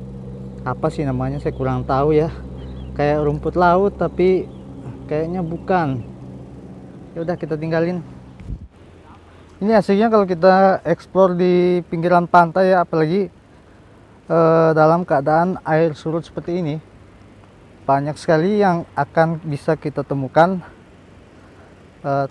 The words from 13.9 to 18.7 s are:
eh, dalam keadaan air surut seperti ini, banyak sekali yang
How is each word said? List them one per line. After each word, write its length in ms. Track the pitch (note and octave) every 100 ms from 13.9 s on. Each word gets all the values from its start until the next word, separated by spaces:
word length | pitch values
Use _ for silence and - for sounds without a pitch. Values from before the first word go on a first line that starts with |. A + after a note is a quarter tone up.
| - - -
eh, 460 | - E3 E3 E3 D#3+
dalam 320 | D#3 D#3 E3+
keadaan 560 | F3+ C#3+ D3 D#3+ F3+ F3+
air 320 | D#3+ D#3+ E3
surut 320 | C#3+ D#3+ E3
seperti 320 | - D#3+ F3 F3+
ini, 240 | D#3 D3+ - - - - - - - - - -
banyak 320 | - C#3 D3 C#3+
sekali 480 | - D#3 F#3 G#3
yang 160 | G3